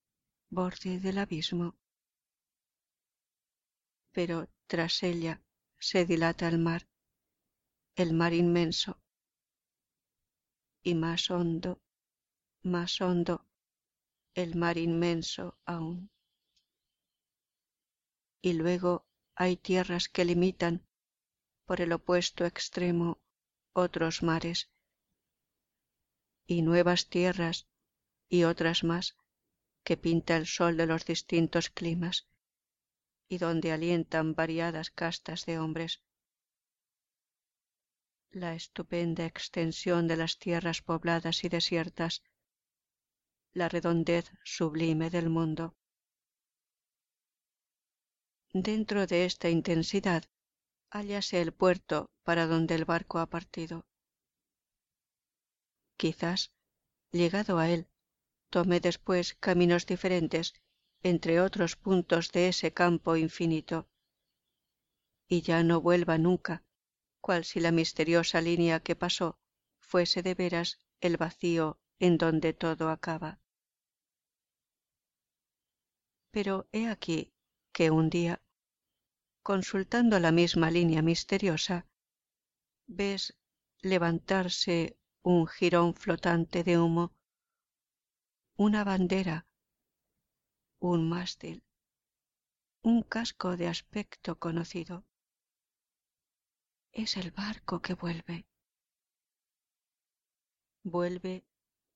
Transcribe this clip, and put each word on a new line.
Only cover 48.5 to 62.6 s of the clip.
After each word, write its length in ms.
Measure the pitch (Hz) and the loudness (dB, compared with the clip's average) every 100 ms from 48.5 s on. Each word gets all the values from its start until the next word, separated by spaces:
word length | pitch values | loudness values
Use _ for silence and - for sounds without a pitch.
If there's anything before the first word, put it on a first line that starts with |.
Dentro 540 | 190 196 214 214 202 190 | -4 -2 -2 -2 -2 0
de 200 | 175 180 | 2 0
esta 240 | - 175 | 0 0
intensidad, 760 | 165 170 165 160 202 196 165 - _ _ _ _ _ _ | 0 2 0 0 -2 0 -2 -4 _ _ _ _ _ _
hállase 480 | 208 202 202 - 180 | -12 -8 -6 -2 -2
el 140 | 165 | -2
puerto 560 | - 185 175 - 151 - _ | 2 2 2 0 -4 -4 _
para 240 | - 170 165 | -2 0 2
donde 280 | 165 165 165 | 2 2 0
el 100 | 160 | 0
barco 340 | 170 - 170 | -2 -2 -4
ha 80 | 165 | -4
partido. 600 | 170 - - 160 165 - _ _ _ _ _ _ _ _ _ _ _ _ _ _ _ _ _ _ _ _ - | -6 -10 -10 -10 -10 -14 _ _ _ _ _ _ _ _ _ _ _ _ _ _ _ _ _ _ _ _ -4
Quizás, 540 | 160 - 170 185 - _ _ _ _ _ _ | -4 -2 -4 -4 -6 _ _ _ _ _ _
llegado 460 | 175 170 190 214 175 | 0 2 0 0 2
a 120 | 165 | 2
él, 180 | 170 - _ _ _ _ _ - | 0 -4 _ _ _ _ _ -4
tome 280 | - 175 175 | 0 2 2
después 560 | 175 - - 180 175 - | 2 -2 0 0 -2 -4
caminos 520 | 208 175 175 175 - | 0 4 4 4 0
diferentes 640 | 180 190 180 160 165 170 - _ _ _ _ | -4 0 0 0 -2 -4 -10 _ _ _ _
entre 400 | 185 170 165 170 | 0 0 2 2
otros 340 | 185 175 170 - | 2 2 -2 -2
puntos 560 | 196 185 170 170 165 | 0 2 2 0 0
de 160 | 180 180 | 2 2
ese 260 | 175 | 2